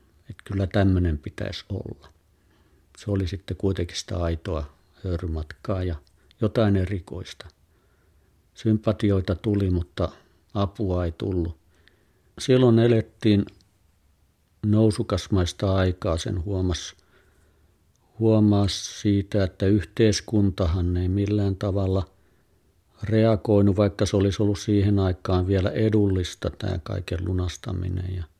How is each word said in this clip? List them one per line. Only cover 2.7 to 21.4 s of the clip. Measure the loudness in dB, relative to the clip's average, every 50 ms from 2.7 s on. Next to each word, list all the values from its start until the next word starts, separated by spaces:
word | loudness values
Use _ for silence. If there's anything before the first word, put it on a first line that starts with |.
| _ _ _ _ _ -12
Se | -6 -4
oli | -2 -2 -2 -2
sitten | -6 -8 -8 -10 -8
kuitenkin | -2 -2 -2 0 0 -4 -6 -6
sitä | -12 -10 -6 -4
aitoa | -2 -2 -2 -2 -4 -6 -6 -6 -6 -6 -10 _ _ _ _ _ _ -6
höyrymatkaa | -6 -4 -4 -4 -6 -6 -6 -8 -10 -14 _ -6 -6 -4 -4
ja | -2 -4 -6 -8 _ _ _ _ _ _ _ -4
jotain | -4 -2 0 2 2 2 2
erikoista. | 2 0 -2 -4 -8 -8 -10 -12 -12 -12 -14 -16 _ -20 -20 _ _ _ _ _ _ _ _ _ _ _ _ _ _ _ _ _ _ _ _ _
Sympatioita | -4 0 0 0 2 0 -2 -2 0 0 2 2 0 0 -2 -4
tuli, | -4 -2 -2 0 0 0 0
mutta | 0 -2 -4 -6 -6 -6 -6 -6 -6 -14 _ _ _ _ _ _ -4
apua | -4 -4 -4 -4 -6 -4 -2 -2 -2 -2
ei | -4
tullut. | -6 -6 -6 -4 -4 -4 -4 -4 -8 _ _ _ _ _ _ _ _ _ _ _ _ _ _ _ _ -10
Silloin | 0 2 4 4 6 6 6 6
elettiin | 6 4 4 2 0 -4 _ -2 2 2 4 4 2 -2 -8 _ _ _ _ _ _ _ _ _ _ _ _ _ _ _ _ _ _ _ _ -6 0
nousukasmaista | 2 4 4 4 4 2 0 -4 -2 -4 -4 -2 0 0 0 0 0 -2 -2 -2 0 2
aikaa, | 2 2 0 0 -2 -2 -2 -2 -2
sen | -2 -4 -6 -6 -4
huomasi, | -4 -4 -2 0 -2 -2 -4 -8 -14 -18 _ _ _ _ _ _ _ _ _ _ _ _ _ _ _ _ _ _ _ _ _ _ _ _ 0
huomasi | 2 4 4 6 4 4 4 4 2 0 -2 -6 -10 -14 -14 -4
siitä, | 0 0 0 0 0 -2 0 0 0
että | 0 -2 0 2
yhteiskuntahan | 2 2 2 0 -2 0 2 2 2 2 0 -4 -2 0 2 2 2 0 0 -2 0 0 0 0 0 0
ei | 0 -2 0
millään | 0 0 0 0 0 0